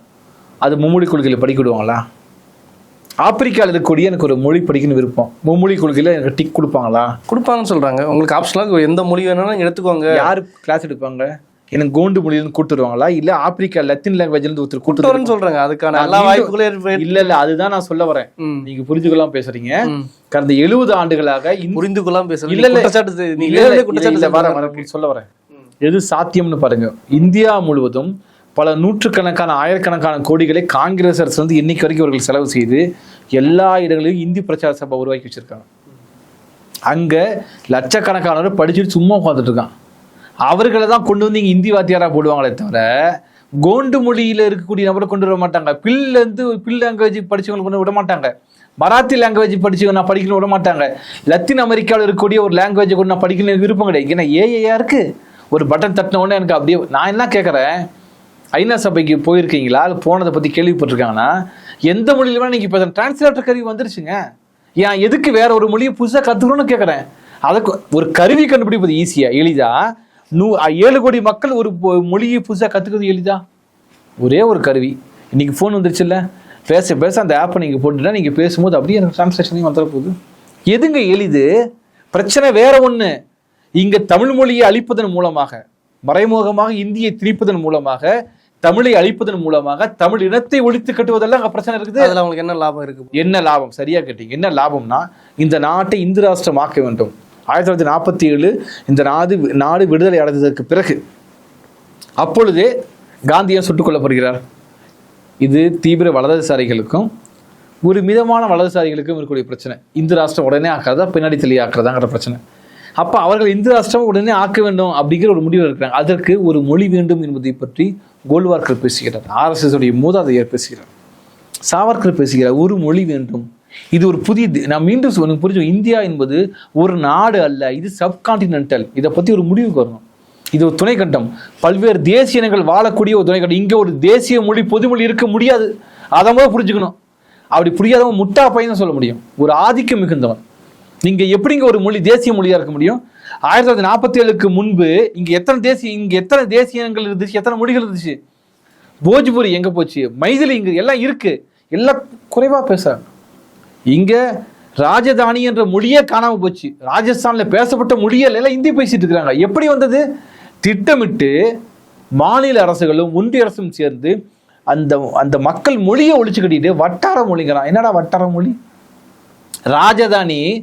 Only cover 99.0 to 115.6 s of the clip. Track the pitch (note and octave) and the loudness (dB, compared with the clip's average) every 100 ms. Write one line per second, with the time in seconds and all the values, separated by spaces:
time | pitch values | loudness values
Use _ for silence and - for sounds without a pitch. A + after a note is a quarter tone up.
99 | C#3 D3+ F3+ G3 D3 C#3 C#3 F3+ F#3+ D#3+ | 2 0 0 0 0 0 0 2 2 2
100 | F#3 F3 D3 C#3+ C#3+ C#3 B2+ F3 F3+ A#2 | 2 2 0 2 0 0 -2 -2 0 -4
101 | - - _ _ _ _ _ _ _ _ | -8 -20 _ _ _ _ _ _ _ _
102 | - - D#3 A3+ A3 E3+ A#3 B3 - _ | -12 -4 -2 2 2 4 0 0 -10 _
103 | _ - C#3 E3 G3 F#3+ F#3 D#3+ E3 D3+ | _ -8 0 2 2 0 0 -2 0 0
104 | C3+ B2+ B2+ B2+ - - _ _ _ _ | 0 0 0 -4 -12 -20 _ _ _ _
105 | _ _ _ - C3+ C#3+ E3+ E3+ - E3+ | _ _ _ -2 2 4 2 0 0 2
106 | F3 C3 C3+ D#3+ D#3+ C3 B2 A2+ G#2+ D#3+ | 2 2 2 0 0 -2 0 -4 -2 -2
107 | A3+ - - _ _ _ _ - E3+ F#3+ | -4 -8 -20 _ _ _ _ -4 0 0
108 | F#3 A3+ A#3 A#3 A3 E3+ F3+ F3+ D#3+ D3+ | 2 0 2 0 2 0 0 0 -2 -4
109 | D3 D#3+ C#3+ C#3 A#2+ B2+ C3 A#2+ _ D#3 | -6 -8 -6 -6 -6 -10 -14 -16 _ -4
110 | D#3+ F3 D#3 E3 C3+ C#3+ E3 D3 B2+ C3+ | 0 2 0 0 0 0 0 -2 -2 -2
111 | F#3 F3 D#3 D3 C#3 B2+ A#2 A#2+ A#2+ B2+ | 0 0 0 0 2 2 0 0 0 0
112 | A#2+ B2 - A#2+ - _ _ - - - | -2 -4 -6 -10 -14 _ _ -20 -10 -6
113 | E3+ G3 F3 G#3+ G#3+ G3+ A3 A#3+ - A#3+ | 0 0 2 2 2 0 2 2 2 0
114 | A3+ G3 G#3+ G3+ G3 G#3 G#3 F#3 F#3 D3 | 0 0 0 0 0 0 0 0 0 0
115 | D3 E3 G#3 F3 D#3+ F3+ | 0 2 2 2 2 2